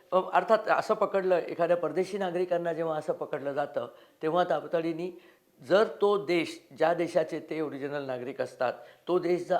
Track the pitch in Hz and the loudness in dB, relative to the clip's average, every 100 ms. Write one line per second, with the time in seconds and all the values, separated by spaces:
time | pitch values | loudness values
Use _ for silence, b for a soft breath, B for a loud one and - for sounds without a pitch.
0 | B 185 185 175 185 220 - 143 - 214 | B 0 2 0 4 2 4 0 2 0
1 | 196 196 185 180 - 156 165 175 160 147 | 2 0 2 2 0 -2 2 2 0 -2
2 | 190 202 190 175 185 175 170 160 165 156 | -4 -2 -4 -2 0 0 -2 -4 -2 -4
3 | 151 165 147 147 135 139 147 - 123 B | -4 -4 -4 -6 -4 -4 -4 -4 -8 B
4 | B B 156 170 170 156 147 170 165 160 | B B -2 2 2 0 0 -2 -2 -4
5 | 180 175 B B _ _ 127 180 220 - | -6 -10 B B _ _ 2 4 4 2
6 | 202 202 151 175 156 - - 139 156 170 | 2 2 2 0 0 -6 -16 0 2 2
7 | 170 175 156 160 156 156 151 135 139 147 | 2 2 0 -4 -6 -4 -4 -4 -6 -6
8 | 139 127 123 131 127 - 127 117 B B | -4 -6 -6 -4 -6 -2 -2 -2 B B
9 | - 180 170 175 175 175 | 0 0 2 0 2 0